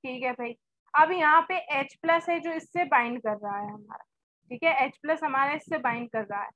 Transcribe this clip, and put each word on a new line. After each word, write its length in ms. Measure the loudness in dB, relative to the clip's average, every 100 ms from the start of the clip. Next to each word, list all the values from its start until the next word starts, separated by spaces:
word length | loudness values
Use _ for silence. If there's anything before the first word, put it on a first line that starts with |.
ठीक 180 | -10 -6
है 100 | -6
भाई, 240 | -6 -8 -10 _ _ _
अब 180 | 4 4
यहाँ 300 | 6 6 6
पे 120 | 6 -4 -2 -4
एच 140 | -4 -4
प्लस 260 | 2 2 2
है 120 | -2
जो 120 | -2
इससे 320 | -6 -6 -4
bind 360 | 2 2 2 -4
कर 160 | -4 -4
रहा 220 | -6 -6
है 140 | -8
हमारा, 320 | -12 -16 -18 -20 _ _ _ _
ठीक 140 | -2
है, 240 | 0 2 -2
एच 100 | -4
प्लस 280 | -4 -2
हमारा 280 | 0 0 0
इससे 260 | -2 -4 -2
bind 320 | -2 -4 -6
कर 120 | -6
रहा 200 | -6 -8
है। 80 | -10